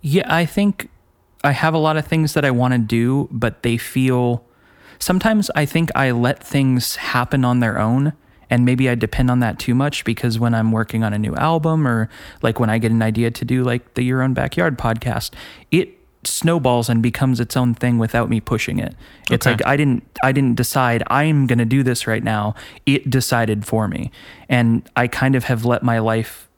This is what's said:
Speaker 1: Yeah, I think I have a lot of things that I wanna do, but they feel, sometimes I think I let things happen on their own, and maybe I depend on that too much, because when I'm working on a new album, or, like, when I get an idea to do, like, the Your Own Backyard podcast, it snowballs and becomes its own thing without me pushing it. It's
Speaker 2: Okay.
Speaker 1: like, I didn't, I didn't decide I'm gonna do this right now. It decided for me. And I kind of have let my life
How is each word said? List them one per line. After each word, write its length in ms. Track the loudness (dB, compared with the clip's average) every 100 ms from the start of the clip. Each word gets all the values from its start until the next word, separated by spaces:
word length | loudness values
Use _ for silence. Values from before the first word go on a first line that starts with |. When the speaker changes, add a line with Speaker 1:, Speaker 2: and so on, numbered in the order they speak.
Speaker 1:
Yeah, 220 | 0 0 2
I 180 | 0 0
think 440 | 0 0 -2 -10 _ _ _ _ _
I 80 | 0
have 220 | 2 0
a 40 | 2
lot 180 | 0 0
of 80 | 0
things 280 | 0 0
that 120 | 0 0
I 60 |
wanna 260 | 2 2 0
do, 500 | 0 0 0 0 -2
but 320 | -2 -4 -2
they 140 | -2 -2
feel, 680 | -4 -2 0 2 0 -2 _ _ _ _ -20 -10
sometimes 500 | -2 0 2 2 0 0
I 100 | 0
think 240 | 0 0 0
I 160 | 2
let 320 | 2 0 0
things 520 | -2 0 2 2 -2 -6
happen 460 | -4 -2 0 0 2
on 140 | 2
their 200 | 0 0
own, 340 | 0 2 0 -4 _ _ _
and 140 | 2 2
maybe 220 | 2 0
I 60 | 0
depend 360 | -2 0 2
on 80 | 2
that 180 | 0 -2
too 140 | -2 0
much, 300 | 0 -2 -4
because 320 | -2 -2 0
when 140 | 0
I'm 180 | 2 0
working 320 | 0 -2 -2
on 100 | -2
a 60 | -2
new 160 | -4 -2
album, 520 | 0 0 0 0 0
or, 220 | 0 -2 -8 -20 -6
like, 180 | -4 0
when 100 | 0
I 80 | 2
get 140 | 2
an 100 | 2
idea 300 | 0 0 -2
to 140 | -4 -4
do, 180 | -2
like, 320 | 0 -2 -4 -4
the 80 |
Your 180 | -2 0
Own 120 | 0
Backyard 440 | 0 -2 0 -2 0
podcast, 540 | -2 -2 -2 -4 -6 -14 -20 -20 0
it 260 | 0 0 -8 _ _
snowballs 640 | -8 -2 0 2 2 2 2
and 140 | 2
becomes 360 | 0 0 0 0
its 160 | -2 0
own 200 | 0 0
thing 240 | 0 0
without 300 | 0 0 0
me 100 | -2
pushing 400 | -2 -4 -2 -4
it. 160 | -6 -10 -20 -14 -4
It's 160 | 0 0
Speaker 2:
Okay. 80 | 0
Speaker 1:
like, 80 | 0
I 100 | 2
didn't, 260 | 2 0 -4 -2
I 80 | 0
didn't 240 | 2 2 0
decide 480 | 0 0 0 0 0
I'm 380 | 0 2 2 2
gonna 200 | 2 2
do 180 | 2
this 240 | 2 -2 -2
right 160 | -2
now. 320 | -2 -2 -2 -6 -14 -6 0
It 220 | 0 2
decided 520 | 0 0 0 0 -2 -2
for 220 | -2 -2
me. 220 | -4 -8 -12 -20 -20 -2
And 380 | 2 4 2 -2 -2
I 120 | -2
kind 280 | 0 0 0
of 80 | 0
have 200 | -2 0
let 180 | 0
my 160 | 0 0
life 480 | 0 -2 -4 -12 -20